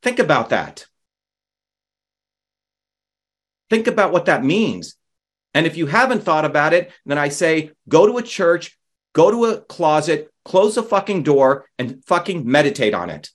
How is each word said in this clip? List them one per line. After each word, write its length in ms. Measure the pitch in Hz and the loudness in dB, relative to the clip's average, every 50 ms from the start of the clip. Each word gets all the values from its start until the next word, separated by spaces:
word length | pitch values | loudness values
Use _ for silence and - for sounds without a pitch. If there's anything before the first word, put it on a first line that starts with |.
Think 180 | _ 247 247 240 | _ -4 -2 0
about 300 | 233 156 151 127 117 - | 0 2 2 0 0 -2
that. 360 | 135 101 - - - - - _ _ _ _ _ _ _ _ _ _ _ _ _ _ _ _ _ _ _ _ _ _ _ _ _ _ _ _ _ _ _ _ _ _ _ _ _ _ _ _ _ _ _ _ _ _ _ _ _ _ _ _ _ _ _ _ _ | -4 -4 -4 -6 -12 -20 -20 _ _ _ _ _ _ _ _ _ _ _ _ _ _ _ _ _ _ _ _ _ _ _ _ _ _ _ _ _ _ _ _ _ _ _ _ _ _ _ _ _ _ _ _ _ _ _ _ _ _ _ _ _ _ _ _ _
Think 180 | 220 226 226 240 | -2 -2 0 -2
about 260 | 226 - 202 180 165 | 0 0 0 2 0
what 120 | 175 - | 0 0
that 180 | - 165 123 120 | 2 0 0 0
means. 520 | 131 160 208 226 175 104 90 85 - - _ _ _ _ _ _ _ _ _ _ _ _ | 0 0 0 0 -2 -4 -8 -12 -16 -20 _ _ _ _ _ _ _ _ _ _ _ _
And 120 | - 160 | -2 -2
if 100 | 165 151 160 | -2 -2 -4
you 100 | 165 143 | -6 -2
haven't 360 | 147 220 254 262 254 214 - | 0 0 0 2 0 -2 0
thought 220 | - 160 156 156 | 0 0 0 0
about 280 | 151 139 151 147 156 165 | 0 0 0 0 2 2
it, 180 | 175 175 - - - _ | 0 0 -2 -12 -20 _
then 120 | - 143 147 | -6 -4 -2
I 120 | 147 143 | -2 -4
say, 420 | 143 - 185 165 160 160 156 151 _ _ _ - | -4 -2 0 0 0 0 -2 -6 _ _ _ 2
go 160 | - 170 190 214 | 4 6 6 6
to 100 | 247 247 | 4 0
a 60 | 233 | -6
church, 540 | 240 - - 196 170 170 175 170 - _ _ _ _ _ _ _ _ _ | -8 -6 -2 0 0 0 0 -2 -10 _ _ _ _ _ _ _ _ _
go 180 | - 160 190 | 2 4 4
to 140 | 220 240 233 | 4 2 0
a 160 | 226 220 - | -2 -2 -4
closet, 720 | - _ - - 175 156 151 151 147 165 160 147 - - _ _ _ | -8 _ -10 -2 0 2 2 0 0 0 -4 -4 -4 -10 _ _ _
close 320 | - - 190 202 214 214 | -2 0 2 2 2 0
the 80 | 247 226 | -2 -4
fucking 400 | 226 - 196 196 - 202 185 139 | -2 -2 -2 -2 -2 -4 -4 0
door, 440 | 143 147 139 135 131 139 139 - _ _ _ | 2 2 4 4 4 2 0 -4 _ _ _
and 240 | 123 113 - - _ | -8 -8 -8 -12 _
fucking 400 | - 185 175 175 - 190 175 135 | -2 -2 -2 0 -4 -6 -6 -4
meditate 480 | 117 127 147 - - - - 127 107 101 | 2 2 2 2 2 0 0 -2 -2 0
on 160 | 92 87 85 | -2 -6 -8
it. 220 | 78 76 76 - _ | -10 -14 -16 -20 _